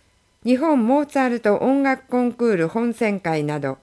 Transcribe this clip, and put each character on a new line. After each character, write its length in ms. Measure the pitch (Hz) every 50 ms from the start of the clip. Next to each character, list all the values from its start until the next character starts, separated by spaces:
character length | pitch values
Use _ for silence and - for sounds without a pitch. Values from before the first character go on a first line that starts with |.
| _ _ _ _ _ _ _ _ -
日 140 | 226 254 247
本 300 | 285 330 302 269 220 226
モ 160 | 262 294 294
ー 20 |
ツ 140 | 285 - 277
ァ 100 | 262 254
ル 100 | 240 233
ト 180 | - 214 208 -
音 260 | - 233 269 277 277
楽 240 | 277 262 254 - -
コ 140 | - 247
ン 120 | 247 247 233
ク 180 | - 240 233
ー 60 | 214 175
ル 100 | 160 165
本 260 | - 226 233 240 226
選 280 | - 233 214 202 190
会 240 | - 170 160 156 147
な 160 | 147 147 151
ど 160 | 143 139 135 -